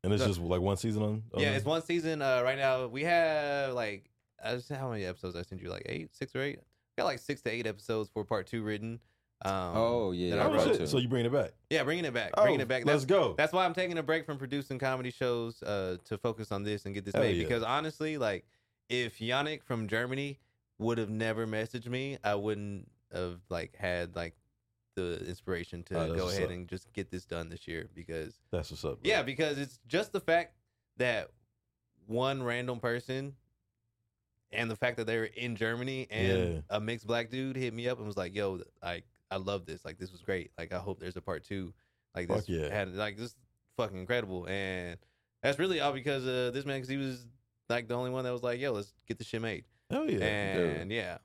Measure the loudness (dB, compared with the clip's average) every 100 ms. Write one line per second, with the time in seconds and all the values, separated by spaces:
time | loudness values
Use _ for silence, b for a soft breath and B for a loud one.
0 | 4 4 4 2 2 2 4 2 0 2
1 | 0 0 -2 0 2 2 2 0 2 0
2 | 2 0 4 4 4 4 4 4 0 -2
3 | 4 6 6 4 2 0 0 0 -2 -4
4 | -10 _ _ _ -4 -4 -4 -6 -4 -2
5 | -2 -4 -6 -6 -8 -8 -8 -8 -6 -6
6 | -8 -8 -6 -2 -4 -6 -14 _ _ 0
7 | 0 0 -4 -2 0 0 -2 -4 0 0
8 | 0 -4 0 -2 0 -4 -2 -2 -4 -8
9 | _ _ _ _ -2 0 0 2 4 4
10 | 2 0 2 4 4 6 6 4 4 2
11 | 4 2 4 2 0 -4 _ 0 2 0
12 | 0 0 0 6 6 6 2 2 6 4
13 | 6 6 6 4 4 4 2 2 0 0
14 | 2 0 0 -6 -2 -4 -2 -2 0 0
15 | -2 0 2 2 0 -4 -2 0 0 -4
16 | -4 -2 -2 -2 -4 -2 0 -2 -4 -6
17 | -2 2 4 4 2 2 2 0 0 -4
18 | -4 0 0 0 -6 _ _ _ _ -2
19 | -2 -2 0 2 0 -4 -4 -2 0 0
20 | 0 -2 -4 -8 _ _ _ _ 0 2
21 | 0 0 0 0 0 -2 -2 -6 -6 -4
22 | -4 -4 0 0 0 -2 -4 -8 -12 _
23 | _ -4 -4 -6 -6 -4 -4 -4 -2 -2
24 | -2 -4 -8 -10 _ _ _ _ _ -4
25 | -2 -2 -6 -8 -4 -4 -4 -10 -4 -2
26 | 0 0 0 0 -2 -4 -8 -10 -8 -8
27 | -6 -8 -6 -8 -6 -10 -8 -8 -8 -14
28 | -8 -6 -6 -12 _ -4 -4 -6 -6 -2
29 | 2 2 0 0 0 0 -6 -10 -2 -2
30 | 0 -4 2 2 2 _ _ _ _ -2
31 | 0 0 -2 _ _ _ _ _ _ _
32 | -4 0 0 0 0 -2 -2 -2 -2 -2
33 | -2 -6 -6 -12 _ _ _ _ _ _
34 | _ _ _ _ _ -4 -2 0 0 0
35 | 0 0 -2 -4 -6 0 0 0 -4 -6
36 | -4 0 2 4 2 -2 -2 -2 -2 -4
37 | 0 -2 0 -4 -4 -2 -4 -2 -2 -2
38 | -4 -4 -2 0 0 -2 -8 _ -6 -6
39 | -10 _ _ -4 -2 -4 -4 -10 -10 -10
40 | -12 -12 -2 -2 -2 -10 -6 -6 -6 -6
41 | -8 -8 -6 -6 -4 -6 -6 -12 _ _
42 | _ -6 0 0 0 -2 0 0 -2 -2
43 | -4 -4 -12 -12 _ _ _ -4 -4 -4
44 | 0 0 0 -4 -4 -2 -2 -4 -6 -10
45 | _ _ _ _ 0 2 0 2 0 0
46 | -2 0 0 0 0 0 -4 -4 -4 -4
47 | -2 -6 -12 -20 _ _ _ 0 0 -2
48 | 0 -2 -2 0 0 0 0 -2 -4 _
49 | _ -8 -4 -2 -2 -4 -8 _ _ -2
50 | 0 2 2 2 0 2 2 0 -2 -2
51 | -4 -8